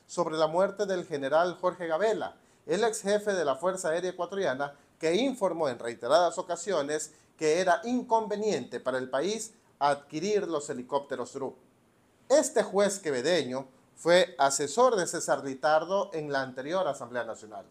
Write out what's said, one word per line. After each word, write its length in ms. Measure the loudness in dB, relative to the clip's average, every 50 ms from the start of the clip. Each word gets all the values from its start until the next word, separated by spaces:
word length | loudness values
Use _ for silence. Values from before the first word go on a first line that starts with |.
| _ -8
sobre 280 | -4 -2 -2 0 2
la 120 | 2 2 2
muerte 400 | 4 2 2 0 0 -2 -2 -2
del 180 | -2 -4 -4
general 540 | -4 -6 -4 -2 2 2 4 4 2 0 -2
Jorge 240 | -2 -2 -2 -2 -4
Gabela, 520 | -4 0 0 2 0 0 0 -4 -8 -10 -14 _ _ _ _ _ -2
el 160 | 0 2 2
ex 180 | 0 0 -2
jefe 320 | 0 0 0 2 2 0 0
de 100 | 0 0
la 120 | 0 0
Fuerza 340 | 0 0 -2 -2 0 -2 -2
Aérea 220 | -2 0 -2 -4
Ecuatoriana, 640 | -4 -4 -6 -6 -4 -2 -2 -2 -2 -2 -4 -6 -6 -12 _ _ _ _
que 160 | 0 2 2
informó 520 | 2 2 0 0 0 -2 -2 0 0 0 -2
en 120 | -2 -2
reiteradas 580 | -6 -8 -8 -6 0 4 4 6 6 4 0 -2
ocasiones 760 | -4 -6 -6 -6 -4 -2 -2 -2 0 -2 -2 -4 -6 -8 -14 _ _ _ _
que 240 | _ 2 2 2 4
era 220 | 4 4 2 2 2
inconveniente 920 | -2 -2 -2 0 0 0 0 0 0 -4 -2 0 0 0 0 -2 -4 -8 -4
para 200 | -2 -2 -2 -2
el 100 | -2 -2
país 460 | -2 -2 -2 -2 -2 -4 -8 -12 -14 _ _ _ _ _
adquirir 680 | 0 0 0 0 -4 -8 -8 -6 -2 0 0 0 0 -2
los 220 | -4 -4 -4 -6
helicópteros 640 | -8 -8 -6 -4 -4 -4 -4 -4 -6 -8 -8 -10 -8
Drup. 220 | -8 -8 -8 -10 -12 _ _ _ _ _ _ _ _ _ _ _ _ _ 2
Este 320 | 4 4 4 4 2 0
juez 380 | 0 2 2 2 2 2 0 -2
quevedeño 680 | -4 -4 -2 0 2 2 2 2 0 -2 -4 -6 -8 -10 -16 _ _ _ _
fue 400 | -4 2 6 6 6 6 4 2 2
asesor 580 | 2 2 4 2 -2 -2 2 4 4 4 4
de 120 | 2 0 -2
César 360 | -4 -4 -2 0 0 0 0
Litardo 680 | -4 -6 0 2 4 4 4 2 2 0 -2 -2 -2 -4
en 180 | -6 -4 -2
la 120 | -2 -2 -2
anterior 440 | -4 -6 -10 -6 -4 -2 -2 0 -2
Asamblea 360 | -2 -4 -8 -8 -6 -6 -6
Nacional 420 | -6 -8 -12 -14 -16 -16 -16 -16 -18